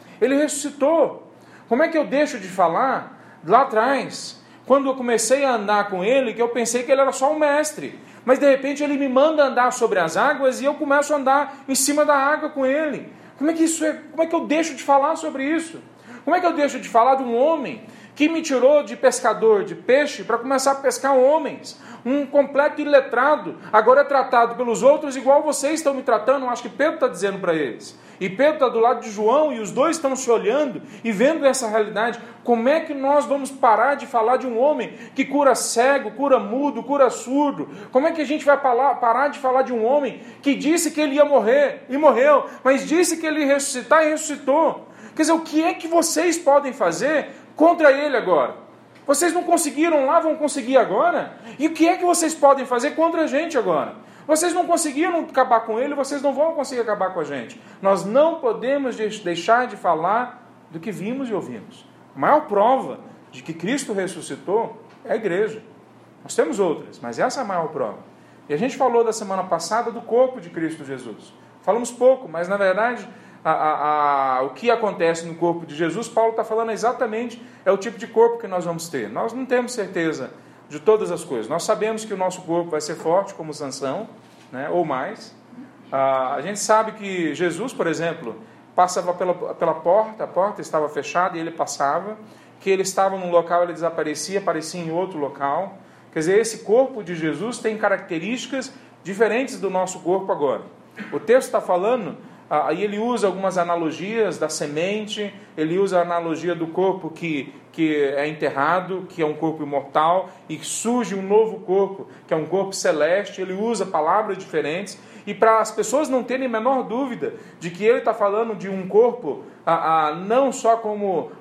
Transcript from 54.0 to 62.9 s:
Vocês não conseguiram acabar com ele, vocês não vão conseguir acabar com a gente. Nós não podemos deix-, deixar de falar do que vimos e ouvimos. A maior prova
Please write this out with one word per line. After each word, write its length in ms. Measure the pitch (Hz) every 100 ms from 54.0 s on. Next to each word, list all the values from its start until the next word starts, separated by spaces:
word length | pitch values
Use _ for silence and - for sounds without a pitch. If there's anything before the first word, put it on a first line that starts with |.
| - - -
Vocês 240 | 311 349
não 120 | 349
conseguiram 560 | 320 339 302 269 370 339
acabar 400 | 269 269 254 226
com 200 | 226 220
ele, 140 | 285
vocês 280 | 285 269 285
não 100 | 277
vão 200 | 254 320
conseguir 300 | 320 262 247
acabar 300 | 220 196 185
com 60 | 180
a 60 |
gente. 360 | 143 139 113 - - -
Nós 220 | 196 190
não 320 | 175 247 320 320
podemos 580 | 247 190 233 285 262
deix-, 240 | 208 214 202
deixar 480 | 175 170 196 233 240
de 80 |
falar 720 | 202 185 160 170 226 247 - - - -
do 80 | 160
que 140 | 214
vimos 360 | 165 196 262 254
e 60 |
ouvimos. 500 | 196 127 113 87 - - - -
A 40 | 135
maior 240 | 156 294
prova 580 | - 202 220 262 165